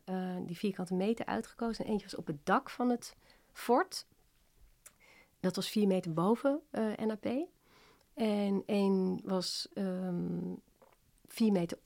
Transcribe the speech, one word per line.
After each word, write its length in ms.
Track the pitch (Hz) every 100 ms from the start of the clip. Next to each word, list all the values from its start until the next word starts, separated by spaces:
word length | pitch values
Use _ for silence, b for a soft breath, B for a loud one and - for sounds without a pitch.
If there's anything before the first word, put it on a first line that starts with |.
| -
eh, 300 | 185 185 180 -
die 120 | 170
vierkante 360 | 208 196 185
meter 320 | 185 202 233 -
uitgekozen. 600 | 208 - - 233 220 -
En 60 |
eentje 140 | 208 -
was 80 | -
op 120 | 170
het 180 | 147 -
dak 240 | 226 -
van 200 | - 247
het 260 | 240 - - b b b
fort. 520 | - - 254 370 - - _ _ _ _ _ - _ - _ b b b b
Dat 160 | 185 190
was 140 | -
vier 180 | 220 202
meter 260 | 185 175
boven, 460 | 156 185 233 277 294 -
eh, 120 | - 220 -
N 80 | 220
A 40 | 214
P. 120 | - 254 359 _ b b b b b
En 500 | 302 220 208 202 196 -
één 560 | 202 196 190 185 185
was, 440 | - 185 180 - -
ehm, 800 | - 190 185 185 175 175 170 180 185 - _ - _ _ _ -
vier 240 | - 220
meter 260 | 190 170 -